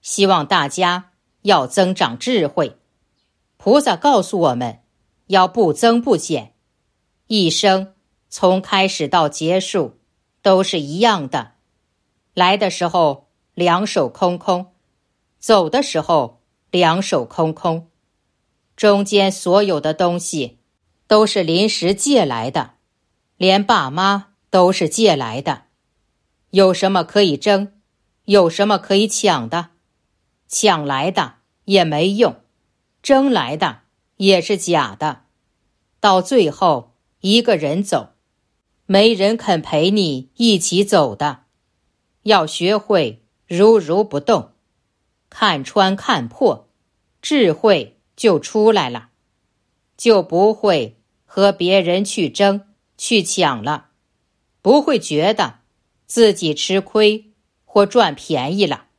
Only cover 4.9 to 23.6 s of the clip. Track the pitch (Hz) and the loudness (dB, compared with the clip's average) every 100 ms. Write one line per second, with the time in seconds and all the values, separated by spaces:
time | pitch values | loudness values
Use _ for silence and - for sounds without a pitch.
4.9 | _ _ _ _ 190 185 233 185 147 233 | _ _ _ _ 2 2 2 0 2 2
5.9 | 233 233 190 - 143 - _ _ _ _ | 2 0 -2 -2 -8 -8 _ _ _ _
6.9 | _ _ _ _ 214 170 - 202 190 190 | _ _ _ _ -2 0 0 2 0 -4
7.9 | _ _ _ _ - 185 185 190 196 190 | _ _ _ _ -2 0 0 -2 -2 -2
8.9 | - 147 175 151 - 156 185 190 196 123 | -4 -2 0 0 -2 -2 -2 -2 -4 -4
9.9 | _ _ _ _ _ 202 190 190 175 143 | _ _ _ _ _ 2 2 2 -4 -6
10.9 | 170 233 196 135 156 107 _ _ _ _ | 0 0 0 -4 -8 -8 _ _ _ _
11.9 | _ _ _ _ - 180 202 202 - 170 | _ _ _ _ -2 0 0 -2 -4 -4
12.9 | 180 156 135 _ _ _ - 175 175 208 | 0 0 -2 _ _ _ -4 0 0 -2
13.9 | 190 131 - 180 180 - 180 185 _ _ | -2 -4 -2 -4 -2 -4 -4 -6 _ _
14.9 | _ _ _ _ _ - 214 160 247 277 | _ _ _ _ _ 2 2 4 -2 -2
15.9 | 160 147 160 117 _ _ _ _ 180 170 | -6 0 0 -2 _ _ _ _ 0 2
16.9 | 175 196 160 120 - 160 160 175 165 165 | 0 -2 -4 -4 -4 -4 -4 -6 -6 -10
17.9 | _ _ _ _ _ _ _ _ - 214 | _ _ _ _ _ _ _ _ 0 2
18.9 | 202 196 208 196 190 180 190 202 156 151 | 2 2 0 0 -2 0 2 2 -2 -4
19.9 | 156 180 175 - 160 120 _ _ _ _ | -2 -2 -2 -8 -8 -8 _ _ _ _
20.9 | _ _ 214 214 202 170 165 214 - 175 | _ _ 2 4 0 -2 0 -2 -2 -4
21.9 | 196 285 269 156 117 117 151 127 _ _ | -2 0 2 0 -4 -4 -6 -8 _ _
22.9 | _ _ _ _ _ 185 190 | _ _ _ _ _ 0 0